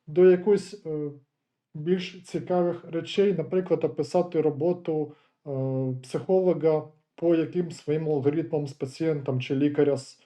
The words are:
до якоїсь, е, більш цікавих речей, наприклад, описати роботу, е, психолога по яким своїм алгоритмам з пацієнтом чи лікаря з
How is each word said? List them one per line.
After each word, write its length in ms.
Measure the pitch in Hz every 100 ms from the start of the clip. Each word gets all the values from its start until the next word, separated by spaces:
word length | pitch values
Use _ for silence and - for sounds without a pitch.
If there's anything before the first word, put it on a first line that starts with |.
| -
до 240 | 156 185
якоїсь, 560 | 180 202 196 - - 160
е, 240 | 151 147 143 _ _ _ _ _
більш 480 | 156 160 185 - -
цікавих 640 | - 170 170 180 175 170
речей, 500 | 170 160 - - 202
наприклад, 500 | 160 151 185 180 156
описати 560 | 156 - 147 180 175 160
роботу, 760 | 151 139 170 175 165 156 143 - _ _ 147
е, 480 | 135 131 131 131 127
психолога 840 | - 151 - 185 180 156 156 156 156 _ _
по 200 | - 170
яким 360 | 165 151 180 170
своїм 380 | - - 156 156
алгоритмам 580 | 147 139 160 160 156 143
з 60 |
пацієнтом 680 | - 131 - 160 147 131 127
чи 140 | 127 135
лікаря 400 | 147 147 143 131
з 240 | - -